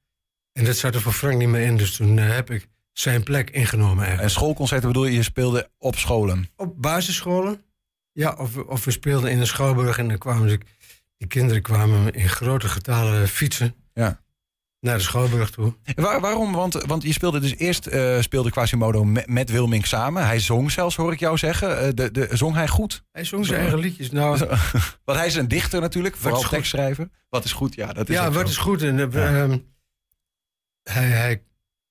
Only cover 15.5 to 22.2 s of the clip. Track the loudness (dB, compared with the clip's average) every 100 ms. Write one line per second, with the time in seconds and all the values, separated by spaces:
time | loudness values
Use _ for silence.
15.5 | 0 -2 -2 -8 -2 0 0 0 0 0
16.5 | 0 -2 -4 -2 -2 -2 0 0 0 -2
17.5 | -2 -2 -2 -2 -2 2 2 2 0 0
18.5 | 0 0 2 2 4 4 2 2 0 0
19.5 | 0 2 0 0 0 0 0 0 0 2
20.5 | 0 0 0 -2 0 -2 0 0 0 0
21.5 | 0 -2 0 0 0 -2 -2